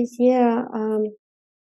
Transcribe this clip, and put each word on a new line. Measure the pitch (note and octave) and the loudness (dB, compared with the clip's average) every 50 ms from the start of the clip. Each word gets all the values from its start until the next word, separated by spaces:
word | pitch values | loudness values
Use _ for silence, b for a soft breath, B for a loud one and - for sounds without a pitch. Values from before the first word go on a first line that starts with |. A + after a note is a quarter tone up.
| A#3+ A#3+ A#3+ A#3+ | 0 -2 -2 0
є, | A#3+ B3+ B3+ B3 | 2 2 4 4
е, | A#3+ A#3 A3+ A#3+ B3 - - A3 G#3+ A3 A3 G#3+ G#3+ G#3+ G#3 _ _ _ _ _ _ _ _ _ | 2 2 2 -2 -4 -6 -6 -6 -4 -4 -2 -2 -4 -4 -6 _ _ _ _ _ _ _ _ _